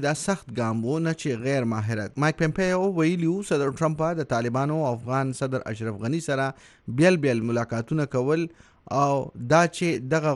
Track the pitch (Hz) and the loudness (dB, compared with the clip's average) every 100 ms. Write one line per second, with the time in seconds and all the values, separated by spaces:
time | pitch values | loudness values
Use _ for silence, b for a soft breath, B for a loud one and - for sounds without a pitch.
0 | 143 156 - 190 - 117 113 113 113 160 | -2 -2 -2 -4 -4 -4 -2 0 0 0
1 | 165 160 151 117 127 139 117 110 107 110 | 0 -2 -4 -4 0 0 0 0 -2 -2
2 | 98 - 151 156 160 156 185 185 196 175 | -4 0 0 2 0 0 0 2 2 2
3 | 160 180 165 190 208 156 139 135 160 156 | 2 2 0 -2 0 0 0 0 0 0
4 | 160 170 143 117 120 123 143 156 143 117 | -2 -2 -2 0 0 0 0 0 0 -2
5 | 120 135 135 127 135 131 - 107 113 101 | -2 -2 -2 -2 -4 -4 -6 -6 -6 -4
6 | 113 165 156 135 135 131 B B B 120 | -2 -2 -2 0 -2 -4 B B B 4
7 | 175 180 139 120 113 117 120 117 117 156 | 4 6 2 2 0 0 -2 -4 -2 -2
8 | 143 131 127 165 165 B B B - 131 | 0 0 0 0 -2 B B B -6 0
9 | 143 139 127 - 120 156 170 - 170 143 | 0 0 -4 -6 2 4 4 2 -2 0
10 | 127 156 151 | 0 0 2